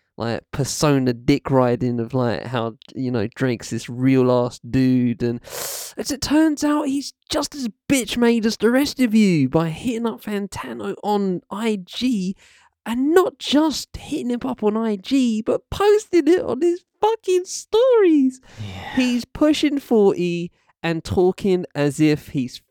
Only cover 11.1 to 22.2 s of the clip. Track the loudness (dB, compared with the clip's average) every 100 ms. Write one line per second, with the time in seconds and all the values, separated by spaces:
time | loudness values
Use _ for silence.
11.1 | 0 0 -4 -6 -6 -4 -4 -6 -4 -2
12.1 | 0 -2 -6 _ _ _ _ -6 -2 2
13.1 | 2 2 -2 -2 0 0 -2 -10 -14 -8
14.1 | -8 -6 -6 -6 -4 -2 -2 -2 -6 -2
15.1 | 0 0 -2 -2 -4 -4 -2 2 2 2
16.1 | 2 4 2 0 -2 0 -2 _ _ -2
17.1 | -2 0 -2 -2 -10 -2 2 4 4 4
18.1 | 4 2 -2 -12 -14 -14 -12 -6 -2 0
19.1 | -2 -4 0 2 2 0 -2 2 4 4
20.1 | 2 -2 -4 -8 _ _ _ -4 -4 -2
21.1 | 2 2 2 0 0 -2 -2 0 2 2
22.1 | 2